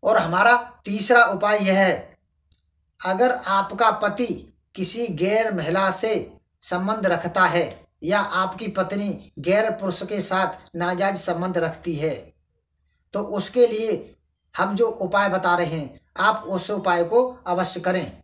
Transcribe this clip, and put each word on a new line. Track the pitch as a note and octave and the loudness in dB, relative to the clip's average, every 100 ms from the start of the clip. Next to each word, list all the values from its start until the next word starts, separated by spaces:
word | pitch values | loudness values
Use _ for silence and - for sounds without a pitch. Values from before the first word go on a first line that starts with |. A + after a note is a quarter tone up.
और | F#3+ G#3+ | 2 2
हमारा | E3 F3+ A3 A#3+ A#3+ - - | 2 2 4 4 0 -16 -6
तीसरा | G#3 G3 A#3+ | -2 4 6
उपाय | A3+ F#3+ G#3 G#3 | 6 2 0 2
यह | F#3+ F#3+ | 4 4
है, | F#3+ D#3+ - - _ _ _ - _ _ _ _ | 4 2 -6 -20 _ _ _ -20 _ _ _ _
अगर | F#3 F#3+ B3 | -4 2 2
आपका | B3 - G3 F#3+ G#3 A3+ | 0 0 0 0 2 2
पति | G#3+ G3+ G3+ A#3 G3 - _ _ - | 2 -2 0 -2 -2 -10 _ _ -6
किसी | F3+ A3 A#3 | -4 -4 -4
गैर | D#3 F#3 A3 A3+ | -2 0 2 2
महिला | F#3+ D3+ F#3 F#3+ | -2 -2 0 0
से | F#3 A3 A3 - - _ _ | 0 0 -2 -4 -16 _ _
संबंध | - F3+ F#3+ A3 F#3+ | -6 -4 -2 0 0
रखता | E3+ F3 F#3+ F3+ | 0 -2 2 2
है | E3+ E3 - _ _ | 2 -2 -6 _ _
या | D3+ G3+ | -2 0
आपकी | F#3+ F#3 F#3+ - A3 | 0 -2 -2 -4 -6
पत्नी | F#3 F3+ G3+ G3+ E3 - - | -4 -2 -2 -4 -6 -12 -8
गैर | D3 G3+ A3 | 0 2 2
पुरुष | A3 G3 - | -2 -4 -4
के | F#3+ G3+ | -4 -4
साथ | - F#3 F#3 - - E3+ | -2 0 -2 -4 -14 -4
नाजायज | F3 F3+ G3 F#3+ | -4 0 0 0
संबंध | - E3 F#3 F3 | -2 -2 -2 -2
रखती | E3 D#3+ F3 D3+ | -2 -4 -6 -2
है, | D#3 C3+ - _ _ _ _ _ _ _ _ | -2 -4 -12 _ _ _ _ _ _ _ _
तो | G3+ | -8
उसके | G#3 G3+ F#3+ B3 A#3+ | -6 -2 -2 4 2
लिए | G#3+ A3+ F#3 - _ _ _ _ - | 2 -2 -4 -6 _ _ _ _ -2
हम | G3 G3+ | -2 2
जो | A3+ | 0
उपाय | G#3+ F#3 G3 G3+ | 0 -2 0 0
बता | F#3 F3+ F3 | 0 2 2
रहे | E3 D#3+ | 0 -4
हैं, | C#3 - _ - | -8 -12 _ 0
आप | G3+ A3 D#3+ | 0 0 -2
उस | F#3 - | -4 -2
उपाय | G#3 F#3 F3 | -2 0 2
को | E3+ A#3 B3+ B3+ - | 4 4 2 -4 -4
अवश्य | F3+ F3+ F3 | -2 0 -2
करें। | F3 F3+ B2 - | -2 -2 -4 -14